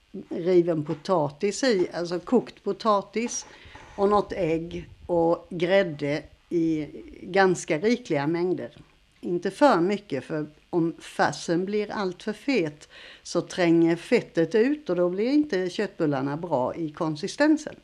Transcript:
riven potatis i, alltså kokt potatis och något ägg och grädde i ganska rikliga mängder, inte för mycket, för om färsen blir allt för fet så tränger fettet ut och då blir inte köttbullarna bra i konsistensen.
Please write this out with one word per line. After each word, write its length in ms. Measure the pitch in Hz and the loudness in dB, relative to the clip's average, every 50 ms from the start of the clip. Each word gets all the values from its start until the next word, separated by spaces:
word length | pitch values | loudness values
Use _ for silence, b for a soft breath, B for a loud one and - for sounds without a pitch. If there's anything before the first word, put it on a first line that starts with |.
| _ _ - 190 - - | _ _ -16 -16 -12 -10
riven 560 | - 214 160 180 185 175 170 175 165 156 147 | -8 -4 0 4 4 4 4 4 2 -2 -2
potatis 760 | 156 160 151 - - 190 170 147 143 147 - 202 208 202 - 277 | -4 -6 -6 -2 0 0 0 0 -2 -2 -4 -4 -4 -2 0 0
i, 240 | 254 220 180 175 - - | 2 2 2 0 0 -2
alltså 260 | 165 175 165 180 170 | -6 -6 -4 -6 -6
kokt 440 | - - 254 220 - - - - - | -2 2 2 2 2 0 -10 -10 -6
potatis 840 | 202 196 196 - 226 208 196 196 - - 220 240 240 - - - B B B B B B B B B - | -6 -6 -2 0 0 0 0 -2 -4 -4 -4 -4 -4 -6 -8 -12 B B B B B B B B B -4
och 140 | - 196 202 | 0 2 4
något 240 | 208 202 185 - 240 | 4 2 2 0 -2
ägg 560 | 208 180 156 165 165 165 175 175 175 156 - - - - | -2 -2 0 0 -2 -4 -6 -12 -12 -14 -14 -18 -14 -6
och 420 | - 175 170 165 165 170 170 - - | -2 0 2 2 2 2 0 -4 -8
grädde 760 | 190 165 175 170 190 196 196 170 147 147 147 143 147 156 - - _ _ _ - | -6 -2 0 2 4 4 2 2 -2 -4 -4 -4 -4 -4 -6 -10 _ _ _ -4
i 380 | - 170 165 165 160 151 147 - - - - - - - | -2 0 0 0 0 -2 -4 -8 -12 -16 -18 -18 -18 -16
ganska 560 | - 190 175 196 196 190 175 - - - 165 | -8 -2 2 4 4 4 4 0 -2 -2 -2
rikliga 500 | 151 196 220 240 240 247 - 165 143 139 | 0 2 0 0 0 -2 -2 -2 0 0
mängder, 440 | 151 170 170 175 185 170 131 120 117 - - - _ _ _ _ _ _ _ - | 0 0 0 0 -2 -2 -4 -6 -10 -14 -18 -20 _ _ _ _ _ _ _ -6
inte 280 | 208 175 175 175 196 | -4 -4 -2 -2 -4
för 280 | 185 - 294 277 226 165 | 0 4 4 4 6 4
mycket, 440 | 170 196 208 202 - - 147 127 - | 2 0 0 -2 -4 -6 -6 -6 -6
för 240 | - 160 151 151 147 - _ _ - | -6 -6 -6 -6 -8 -12 _ _ -4
om 240 | - 175 165 170 156 - | -2 0 0 0 -2 -8
färsen 680 | - - - - 185 - 151 - - - 170 170 190 | -14 -8 -2 0 0 0 0 -2 -2 -2 0 0 0
blir 260 | 196 208 208 208 208 | 0 -2 -2 -2 -4
allt 320 | - 214 196 185 175 - - | -4 -4 -4 -4 -6 -6 -8
för 100 | 220 208 | -8 -8
fet 560 | - - 285 269 214 165 151 147 - - - B B B B B B B | -6 -2 -2 0 0 0 -2 -6 -10 -20 -20 B B B B B B B
så 180 | - - 175 | -6 -4 -4
tränger 540 | 160 165 - 190 175 165 165 165 165 165 170 | -4 -4 -2 2 4 4 6 6 6 4 2
fettet 600 | 165 - - 247 208 - - - 170 165 160 - | 0 0 0 0 0 0 0 0 0 0 2 4
ut 340 | 214 233 269 302 294 - - | 2 2 2 0 -2 -4 -4
och 60 | 180 | 0
då 140 | 175 180 180 | 0 0 0
blir 200 | 180 196 220 247 | 0 0 0 2
inte 400 | 285 302 302 302 202 185 185 180 | 2 2 2 2 0 -2 -2 -2
köttbullarna 680 | - - 208 190 - - 170 151 143 131 131 143 143 | -4 -4 -6 -4 -2 -2 0 0 0 0 -2 -4 -4
bra 380 | 165 175 170 151 123 127 107 - | -6 -4 -2 0 0 0 0 -2
i 140 | - 165 151 | -4 -8 -8
konsistensen. 840 | 151 - 175 156 156 151 - - - - 285 311 311 302 - - - - | -6 -4 -4 -4 -4 -4 -6 -4 0 2 4 4 4 2 0 -6 -14 -16